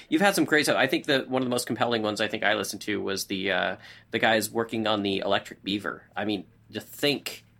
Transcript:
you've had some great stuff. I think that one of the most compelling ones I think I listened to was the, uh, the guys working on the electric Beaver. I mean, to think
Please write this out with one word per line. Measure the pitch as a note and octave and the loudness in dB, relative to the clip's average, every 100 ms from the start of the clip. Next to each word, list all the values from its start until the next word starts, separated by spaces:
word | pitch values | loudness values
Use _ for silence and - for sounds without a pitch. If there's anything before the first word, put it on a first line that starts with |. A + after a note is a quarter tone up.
| - | -2
you've | D#3+ | 2
had | G3+ F#3+ | 4 2
some | |
great | D3 D3+ D3 | 4 4 4
stuff. | G2+ | 2
I | C3 | 2
think | E3+ - | 2 2
that | C3+ B2+ | 0 2
one | B2+ | -2
of | B2 | 0
the | |
most | B2 - | 0 -2
compelling | A#2 A#2+ A#2 | 0 0 2
ones | G#2+ G#2 | 0 0
I | G#2 | -2
think | A2 | 0
I | G2+ G#2+ | 0 0
listened | G2 G2+ | -2 -6
to | - G2 | -4 -4
was | G2 F#2+ - | -2 -4 -4
the, | F#2+ F#2+ | -4 0
uh, | F2+ F#2 G2 - - _ | 0 0 -4 -12 -20 _
the | A2+ | 0
guys | A2+ A2+ A2 | 2 2 0
working | A2+ A2+ A2+ G#2+ | -2 -2 -2 0
on | G#2+ | 0
the | G2+ F#2+ | 0 -2
electric | G2 G2+ - - | 0 0 -2 -8
Beaver. | F#2+ G2+ E2+ - - | -4 -4 -4 -8 -10
I | F#2+ G#2 | -6 -2
mean, | G2 - _ - | -4 -6 _ -14
to | G#2 | -12
think | - - D3 C3+ - - - | -12 -2 0 0 -6 -14 -18